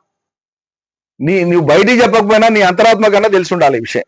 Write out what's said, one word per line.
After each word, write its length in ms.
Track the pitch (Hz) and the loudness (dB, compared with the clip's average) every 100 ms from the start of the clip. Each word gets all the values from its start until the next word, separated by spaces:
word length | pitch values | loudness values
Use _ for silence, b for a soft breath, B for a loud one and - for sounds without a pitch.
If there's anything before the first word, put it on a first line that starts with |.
| _ _ _ _ _ _ _ _ _ _ _ - | _ _ _ _ _ _ _ _ _ _ _ -8
నీ, 240 | 139 190 | -4 -2
నువ్వు 220 | 175 175 147 | 0 0 2
బయటికి 340 | 160 196 240 | 2 2 2
చెప్పకపోయినా 460 | 233 220 202 214 226 | 2 0 0 2 2
నీ 120 | 214 | 0
అంతరాత్మ 480 | 185 180 226 220 220 | 0 2 0 2 0
కన్నా 200 | 202 214 | 0 0
తెలిసి 260 | 196 175 | 0 -2
ఉండాలి 240 | 180 143 123 | -2 0 -2
ఈ 20 | |
విషయం. 220 | 117 120 | -6 -8